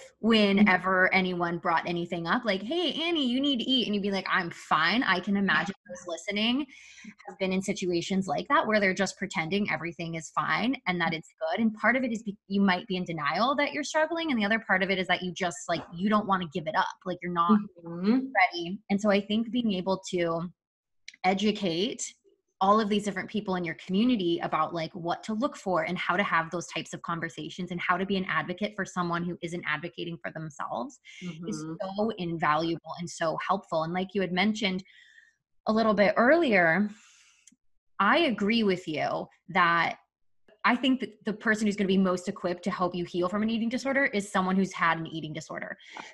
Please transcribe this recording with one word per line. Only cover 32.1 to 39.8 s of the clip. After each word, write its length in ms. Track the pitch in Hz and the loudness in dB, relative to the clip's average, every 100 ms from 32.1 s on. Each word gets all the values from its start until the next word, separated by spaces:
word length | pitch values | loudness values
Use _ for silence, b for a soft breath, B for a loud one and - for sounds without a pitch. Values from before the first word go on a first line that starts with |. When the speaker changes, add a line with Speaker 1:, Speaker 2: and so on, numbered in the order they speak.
| 214 | -2
Speaker 1:
invaluable 720 | 170 165 156 151 165 165 156 151 | -4 -2 0 0 0 -4 -8 -10
and 100 | 170 | -8
so 260 | - 165 156 - | -2 -2 -2 -2
helpful. 340 | 190 - 165 | -2 -2 -2
And 120 | 160 | -2
like 160 | 180 190 | -2 -2
you 80 | 202 | -2
had 100 | 185 | 0
mentioned 520 | 180 208 214 202 185 - b b b b b _ _ - | 2 2 2 0 -2 -6 b b b b b _ _ 0
a 80 | |
little 220 | 220 220 208 | 2 4 4
bit 180 | 196 - | 4 6
earlier, 720 | 240 330 311 196 170 170 208 B B B B B B _ _ _ _ - | 6 6 6 4 6 4 2 B B B B B B _ _ _ _ 0
I 200 | 196 277 | 4 4
agree 420 | 320 208 202 233 | 4 2 2 2
with 260 | 208 180 - | 2 0 -2
you 400 | 147 139 160 185 b - | -4 -2 -4 -6 b -2
that 480 | 180 175 170 | 2 4 4